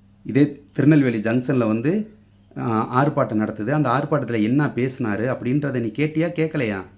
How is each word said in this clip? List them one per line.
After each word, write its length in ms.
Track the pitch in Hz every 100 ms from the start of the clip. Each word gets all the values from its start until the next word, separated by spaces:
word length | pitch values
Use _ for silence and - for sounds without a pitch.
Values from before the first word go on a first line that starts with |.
| - _
இதே 400 | - 113 151 - -
திருநெல்வேலி 460 | - 131 156 131 110
ஜங்ஷன்ல 480 | 107 123 123 131 113
வந்து, 440 | 110 131 208 214 - _ _ _ -
ஆ, 480 | 131 110 113 123 143
ஆர்ப்பாட்டம் 340 | 147 117 107
நடத்துது. 300 | 107 107 107
அந்த 200 | 151 135
ஆர்ப்பாட்டத்துல 540 | 127 147 151 120 117
என்ன 220 | 107 135 143
பேசினாரு 600 | 117 131 131 120 101 123
அப்படின்றத 520 | 120 120 143 143 123
நீ 80 | 117
கேட்டியா, 400 | 120 151 156 170
கேட்கலையா? 540 | 165 160 156 117 98 92